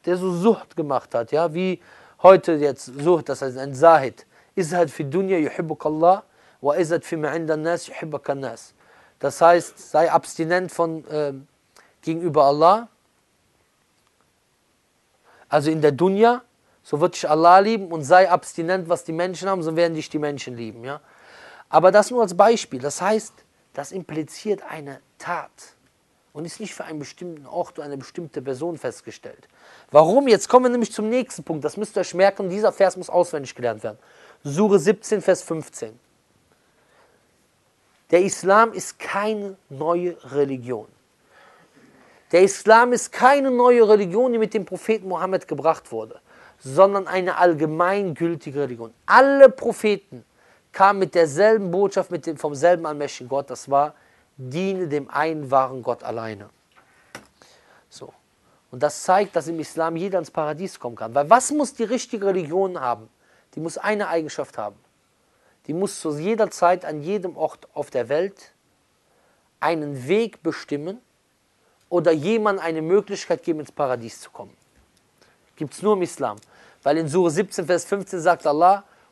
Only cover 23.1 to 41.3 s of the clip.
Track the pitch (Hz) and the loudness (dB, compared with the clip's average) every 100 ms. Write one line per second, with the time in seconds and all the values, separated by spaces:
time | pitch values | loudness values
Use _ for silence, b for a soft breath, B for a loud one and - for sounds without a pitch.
23.1 | 220 - _ _ _ _ - 143 190 160 | -2 -4 _ _ _ _ -16 -12 -14 -10
24.1 | 156 151 - 214 190 - 160 139 131 _ | -10 -10 -10 -6 -6 -8 -16 -16 -18 _
25.1 | _ 160 170 - _ - _ _ _ _ | _ -10 -10 -10 _ -20 _ _ _ _
26.1 | _ _ 147 165 - 208 - 165 156 135 | _ _ -14 -14 -12 -14 -14 -14 -12 -14
27.1 | - 175 156 135 175 175 - 147 143 131 | -14 -16 -16 -10 -8 -8 -10 -12 -12 -12
28.1 | - 160 143 131 131 170 160 127 - - | -14 -12 -10 -8 -8 -8 -8 -10 -12 -18
29.1 | - - - _ b b b b 143 160 | -20 -20 -20 _ b b b b 4 6
30.1 | 247 277 196 - 247 254 240 220 - 214 | 4 4 2 6 4 4 0 -2 -4 -2
31.1 | 247 247 - - 156 143 - 214 - - | -2 -4 -12 -10 -6 -6 -6 -6 -6 -4
32.1 | 170 196 196 190 196 214 - 190 185 175 | 2 2 2 -6 0 0 2 0 0 -2
33.1 | 175 175 151 131 - 120 107 113 - b | 0 0 -4 -10 -6 -6 -6 -10 -14 b
34.1 | b b b 143 147 208 196 151 180 - | b b b -8 0 4 4 2 -2 -2
35.1 | 208 190 180 - 160 - - 110 120 _ | -2 0 0 -2 -10 -10 -16 -16 -18 _
36.1 | _ _ _ _ _ _ _ _ _ _ | _ _ _ _ _ _ _ _ _ _
37.1 | _ _ _ _ _ _ _ _ _ - | _ _ _ _ _ _ _ _ _ 0
38.1 | 170 190 - 180 202 226 190 - - - | 2 2 -2 2 4 4 0 -14 -14 -8
39.1 | 196 214 214 202 190 - 135 156 175 175 | -6 -4 -6 -8 -16 -18 -6 -4 -2 -4
40.1 | 170 123 139 139 131 120 113 110 _ _ | -8 -6 -2 -2 -4 -8 -10 -10 _ _
41.1 | _ b | _ b